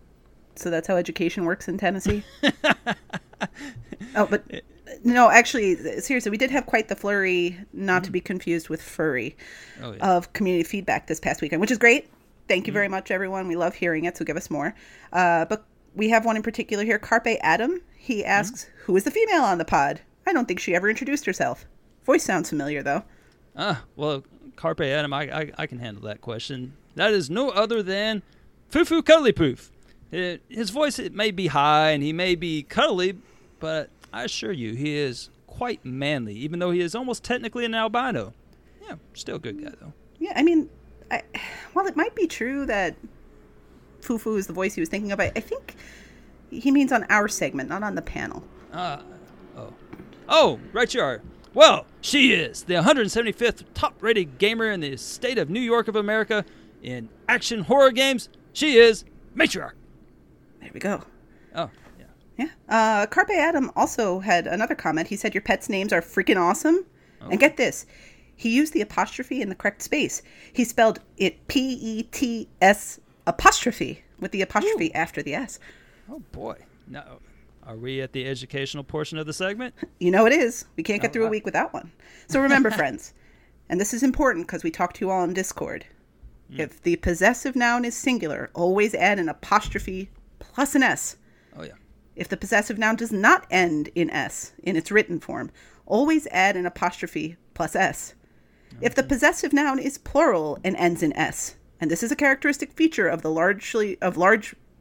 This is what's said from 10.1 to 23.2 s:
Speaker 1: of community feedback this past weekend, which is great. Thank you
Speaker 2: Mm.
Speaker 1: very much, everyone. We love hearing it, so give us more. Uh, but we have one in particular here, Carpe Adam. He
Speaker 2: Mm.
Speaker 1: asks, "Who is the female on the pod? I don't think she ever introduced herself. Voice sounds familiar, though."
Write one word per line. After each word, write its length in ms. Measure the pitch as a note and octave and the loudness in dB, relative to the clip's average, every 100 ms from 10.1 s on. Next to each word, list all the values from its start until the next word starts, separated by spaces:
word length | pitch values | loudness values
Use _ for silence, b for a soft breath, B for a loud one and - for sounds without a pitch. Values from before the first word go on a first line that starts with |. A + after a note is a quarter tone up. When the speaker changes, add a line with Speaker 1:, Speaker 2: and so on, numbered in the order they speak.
| F3+ | 0
Speaker 1:
of 160 | F3 | 0
community 300 | - F#3+ F3+ | -4 0 0
feedback 440 | E3 G3+ F#3 - - | 0 -4 -2 -4 -4
this 120 | - | -6
past 220 | - C#3+ | -4 -4
weekend, 180 | D3 D#3 | -2 -2
which 100 | G#3 | 0
is 60 | A#3+ | 4
great. 320 | A#3 C4 - _ _ _ - | 4 4 2 _ _ _ -2
Thank 180 | F#3 G3+ | -2 0
you 40 | |
Speaker 2:
Mm. 40 | G3+ | -2
Speaker 1:
very 120 | G3+ | -2
much, 240 | F#3+ - | -4 -4
everyone. 360 | F#3 F#3+ F#3+ F#3 | -4 -4 -6 -6
We 80 | E3+ | -2
love 200 | E3+ - | -4 -2
hearing 300 | F3 D#3+ E3 | -2 0 -2
it, 100 | - | -4
so 60 | |
give 140 | D3+ D3+ | -6 -6
us 120 | - | -6
more. 240 | D3+ D3 - B B B | -6 -6 -8 B B B
Uh, 340 | F3 F3+ E3+ E3 | 0 4 4 2
but 200 | G#3+ - _ _ - | -4 -8 _ _ -2
we 140 | G#3+ | 2
have 140 | A3+ A3+ | 4 4
one 100 | A3 | 0
in 60 | |
particular 400 | A3+ A3 A3+ G#3 G#3+ | -2 -6 -4 -4 0
here, 120 | G#3+ | -2
Carpe 380 | - A#3 A#3 A3 | 2 2 2 2
Adam. 400 | - E3+ A#3+ F4+ - - | 2 2 2 -2 -8 -12
He 240 | - G#3 | -6 -4
Speaker 2:
Mm. 40 | - | 0
Speaker 1:
asks, 400 | G3+ G#3 - - - - | 0 0 -6 -16 -12 0
"Who 100 | F#3 | 2
is 80 | |
the 80 | A#3 | 2
female 320 | G#4+ A4 F4+ | 2 2 4
on 140 | A#3+ F3 | 4 2
the 80 | - | 2
pod? 360 | E3 C#3 D3+ - _ - | 2 2 -2 -10 _ 0
I 60 | |
don't 140 | D#4+ A#3+ | 0 0
think 120 | F3+ | -4
she 160 | - E3+ | 0 0
ever 140 | G3 | 0
introduced 360 | A3+ C4+ C#4+ - | -2 -2 -2 -2
herself. 400 | F#3 C3 B2 - - _ _ - | -2 -4 -4 -12 -20 _ _ 2
Voice 180 | D4+ | 2
sounds 260 | - F#3 - | 2 -2 -2
familiar, 320 | D3+ C#3+ D3 | -4 -4 -4
though." 200 | C#3 C#3 - b | -2 -2 -4 b